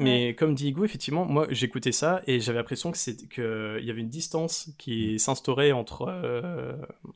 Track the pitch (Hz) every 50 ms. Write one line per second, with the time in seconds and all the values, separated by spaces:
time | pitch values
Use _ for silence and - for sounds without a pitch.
0 | 143 131 127 123 123 120 113 - 160 156 147 131 143 143 135 160 208 214 - -
1 | - - 143 165 180 170 143 147 156 - 135 117 127 123 - 131 - 127 117 -
2 | 147 160 180 185 - - 127 120 107 120 117 117 117 - 120 - - 170 170 -
3 | - - 110 - - - - - 120 113 113 110 107 104 107 113 123 117 113 113
4 | 113 113 123 165 165 - - 160 165 165 - - - 160 143 - - 135 117 113
5 | 110 110 110 107 - - 135 - - - 127 127 143 147 139 123 113 - - -
6 | 123 123 - - - 120 120 120 123 180 175 147 127 127 127 143 - - - _
7 | - - -